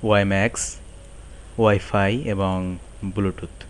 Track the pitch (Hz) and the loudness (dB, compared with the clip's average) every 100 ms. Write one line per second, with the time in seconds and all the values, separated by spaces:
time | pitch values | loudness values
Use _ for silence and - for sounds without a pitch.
0 | 113 104 98 98 107 - - - - - | 4 4 6 4 2 0 -8 -8 -16 -18
1 | - - - - - - 110 104 - 104 | -18 -18 -18 -16 -14 2 4 4 2 2
2 | 98 117 147 98 95 92 92 90 - - | 2 2 -2 0 0 0 -2 -6 -10 -10
3 | 98 95 98 90 87 - - | -6 0 -2 -2 -10 -12 -18